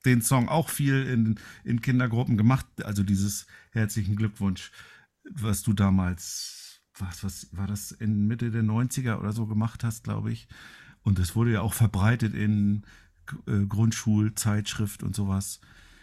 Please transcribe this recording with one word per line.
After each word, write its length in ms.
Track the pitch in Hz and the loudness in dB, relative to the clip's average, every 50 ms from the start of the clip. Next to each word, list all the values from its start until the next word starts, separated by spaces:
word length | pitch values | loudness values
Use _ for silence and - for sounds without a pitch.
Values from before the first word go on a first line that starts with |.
| - | 0
den 180 | 131 123 120 113 | 2 2 2 2
Song 260 | - 139 131 120 - | 2 2 2 2 0
auch 200 | 139 160 - - | 0 -2 -2 -2
viel 360 | - - 147 139 135 135 135 | -4 -2 0 0 2 0 0
in, 340 | 127 127 117 113 110 110 104 - - - - - | 0 0 2 2 2 0 -2 -6 -12 -20 -12 -6
in 180 | 127 120 120 | -4 -4 -2
Kindergruppen 540 | - - 127 127 123 117 113 117 120 - 120 | 0 0 0 0 0 0 0 -2 0 0 2
gemacht. 300 | 101 107 120 131 131 - - _ - - | 4 6 6 4 4 0 -6 _ -10 -8
Also 200 | 101 101 101 101 | -4 -2 0 2
dieses 420 | 98 101 95 98 101 101 - - - - - - _ | 2 2 2 2 0 -2 -6 -10 -14 -20 -20 -20 _
„Herzlichen 440 | - 113 110 104 - 117 101 92 104 | -2 -2 -2 0 -2 -2 -2 -2 0
Glückwunsch“, 560 | 101 110 107 101 - 101 98 92 - - - - - - - - - _ _ _ _ _ 302 | 0 0 -2 -2 -2 -2 -2 -2 -2 -8 -14 -20 -20 -20 -20 -20 -20 _ _ _ _ _ -14
was 320 | - 151 107 110 101 - | -8 -4 -2 -2 -2 0
du 120 | - - 104 | 0 0 2
damals, 1080 | 98 101 98 95 95 92 90 90 87 - - - - - - - - - - - - _ _ _ - | 4 4 4 4 4 2 0 -2 -4 -8 -10 -10 -10 -12 -12 -14 -16 -20 -20 -20 -20 _ _ _ -10
was, 260 | 98 92 85 - - | -10 -10 -10 -8 -8
was 240 | 98 92 - - - | -10 -10 -10 -14 -12
war 160 | - 87 98 92 | -8 -8 -6 -4
das, 240 | 104 101 - - | -6 -6 -8 -12
in 340 | - - 113 107 107 101 101 104 | -10 -4 -2 0 2 2 2 2
Mitte 220 | 117 117 123 117 | 0 0 -2 -2
der 140 | 110 117 110 | 0 0 0
neunziger 560 | 107 107 113 123 123 - - 127 120 107 - | 2 2 2 0 0 -2 -2 -2 -2 -2 -2
oder 140 | - 101 101 | -2 -4 -2
so 120 | 110 113 | -2 -4
gemacht 380 | 104 110 107 110 113 - - - | -2 0 0 0 0 -2 -4 -6
hast, 200 | 113 113 - - | -6 -6 -6 -6
glaub 240 | 110 104 107 104 110 | -6 -6 -4 -4 -4
ich. 200 | 113 113 - - - - - - - - - - - _ _ | -6 -6 -10 -16 -20 -20 -20 -20 -20 -20 -20 -20 -20 _ _
Und 160 | 107 98 90 | 2 2 2
das 160 | 92 87 - | 2 0 2
wurde 180 | 113 117 120 113 | 2 2 4 2
ja 80 | 117 | 2
auch 120 | 117 110 - | 0 -2 2
verbreitet 600 | - 113 104 110 98 95 110 120 120 117 110 - | 2 2 4 4 4 4 4 4 2 0 -2 0
in 500 | 110 104 107 107 104 101 101 104 104 - - - - - _ _ _ _ - - - - | 0 0 2 2 4 2 2 2 0 -4 -8 -18 -20 -20 _ _ _ _ -14 -14 -12 -6
G-, 60 | - | -2
äh, 140 | 120 101 101 98 | 0 0 0 0
Grundschulzeitschrift 1400 | - 101 113 113 110 - - 113 107 104 107 107 107 - - 113 104 104 104 - - - 107 101 - - - | 2 2 2 2 2 0 0 2 2 4 2 2 0 -2 0 0 0 0 -2 -4 -4 -4 -4 -4 -4 -6 -6
und 120 | 98 95 | -6 -4
sowas. 460 | - 101 98 95 95 98 - - - - - - - - - - - | -2 -2 0 0 -2 -2 -4 -10 -14 -18 -20 -20 -20 -20 -20 -20 -20